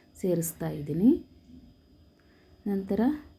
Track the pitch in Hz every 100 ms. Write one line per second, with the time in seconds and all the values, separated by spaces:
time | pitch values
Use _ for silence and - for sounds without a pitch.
0 | _ - 190 170 165 - 160 156 147 156
1 | 220 349 - - - - - - _ -
2 | - _ _ _ _ - - 196 190 196
3 | 240 302 -